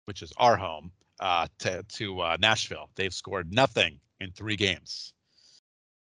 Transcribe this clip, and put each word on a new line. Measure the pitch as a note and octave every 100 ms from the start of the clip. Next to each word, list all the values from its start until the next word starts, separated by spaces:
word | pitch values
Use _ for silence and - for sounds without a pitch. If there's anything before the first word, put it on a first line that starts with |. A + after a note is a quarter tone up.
| -
which | F#2
is | - -
our | A#2+ G2+
home, | F#2 D#2 E2 - _ -
uh, | F#2+ E2+ D#2 -
to, | A2+ F2+
to, | G2+ - G#2 F#2
uh, | E2+ E2
Nashville. | A2 A2+ - D#2+ D2+ -
They've | F#2+
scored | - - F#2+ E2
nothing | G#2 C3+ - F2 C#2+ _ -
in | F#2+
three | - G#2+ G#2
games. | G2+ E2 - - - _ _ _ _ _ _ _ _ _